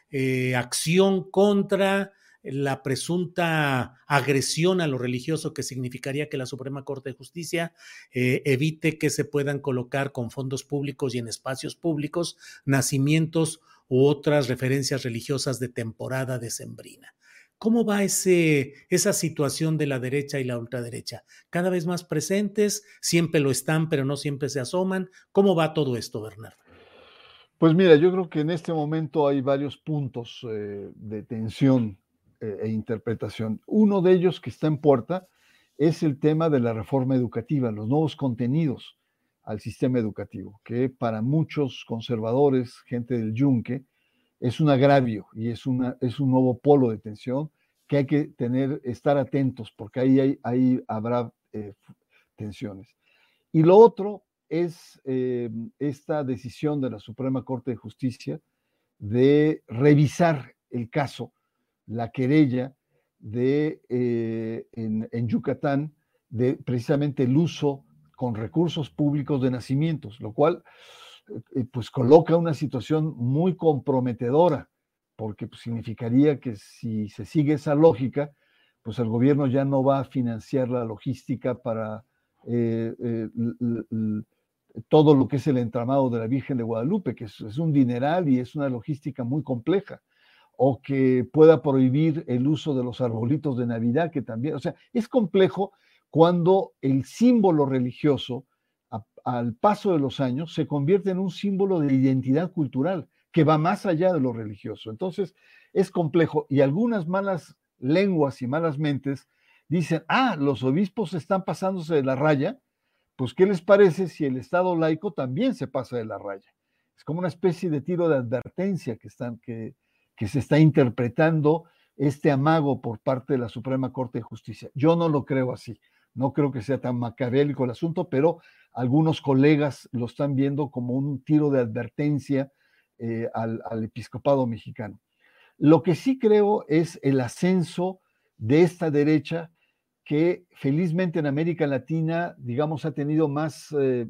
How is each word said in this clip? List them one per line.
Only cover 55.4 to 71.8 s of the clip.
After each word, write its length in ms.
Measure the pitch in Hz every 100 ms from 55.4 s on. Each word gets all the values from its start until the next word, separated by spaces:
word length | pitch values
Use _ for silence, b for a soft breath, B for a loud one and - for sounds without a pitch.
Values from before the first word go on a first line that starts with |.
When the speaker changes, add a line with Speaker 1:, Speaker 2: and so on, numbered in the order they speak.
| 120 113 113 -
Speaker 2:
esta 440 | 147 135 - 151
decisión 560 | 131 120 120 - 151 147
de 120 | 131
la 80 | 107
Suprema 440 | - 110 131 131
Corte 280 | - 127 131
de 60 | 113
Justicia 640 | 110 - 131 110 - 156 _ _ _ _ _ _
de 640 | 104 117 135 147 151 156 -
revisar 840 | 117 147 147 143 - 170 147 117 _ _
el 220 | 123 113
caso, 420 | 156 135 - 117 _ _ _ _ _ -
la 240 | 110 113
querella 640 | - 127 151 143 123 131 - _ _ _ _
de, 640 | 110 117 131 143 151 - -
eh, 800 | 123 123 117 113 113 113 113 -
en, 360 | - 113 110 113
en 160 | 120 117
Yucatán, 680 | 196 - 127 151 139 151 - _ _ _
de 240 | 110 123
precisamente 720 | - - 123 117 143 147 135
el 120 | 123 139
uso 500 | 170 - 147 135 _ _ _ -
con 200 | 123 110
recursos 560 | 110 160 170 170 143
públicos 500 | - 147 147 131 143
de 80 | 131
nacimientos, 680 | 123 - 135 165 151 107 107
lo 120 | 110
cual, 320 | 104 151 180 B B B B B B - 208 - 135
eh, 100 | 113
pues 180 | 127